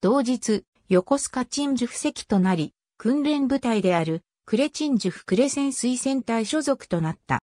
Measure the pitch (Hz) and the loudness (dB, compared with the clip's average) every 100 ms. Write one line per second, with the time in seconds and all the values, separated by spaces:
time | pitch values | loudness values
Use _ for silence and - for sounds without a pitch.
0 | 190 269 247 247 - 214 - _ _ 180 | 4 2 2 -2 0 -2 -2 _ _ 2
1 | 185 277 - - 247 - 285 262 240 - | 2 -2 -2 -6 -6 -4 -2 0 -2 -4
2 | 302 - - 202 185 180 151 _ _ _ | -6 -6 -2 2 2 2 -2 _ _ _
3 | 220 277 285 302 269 269 247 220 185 175 | -2 0 0 0 0 0 0 0 2 2
4 | 160 160 _ _ - 220 294 - 302 247 | 0 -4 _ _ -4 0 0 -2 0 0
5 | 190 - - 190 269 285 277 262 240 254 | 0 -6 -2 2 2 2 -2 -2 -2 0
6 | 269 269 240 226 220 311 294 262 - 170 | 0 -2 -2 -2 0 -2 0 -2 -2 -2
7 | 160 160 _ 127 _ | -2 -6 _ -4 _